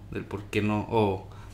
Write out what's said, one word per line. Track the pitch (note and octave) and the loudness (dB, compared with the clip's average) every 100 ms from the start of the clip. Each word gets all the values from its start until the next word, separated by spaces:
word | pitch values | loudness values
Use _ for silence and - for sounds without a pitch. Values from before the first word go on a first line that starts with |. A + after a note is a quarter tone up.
| - | -10
del | G2+ - | -8 -6
por | G2+ - | -8 -2
qué | G#2+ | 0
no, | G#2+ G#2+ G2+ | 2 2 2
o | A2+ G#2 F#2+ - - - | 4 4 2 -6 -14 -14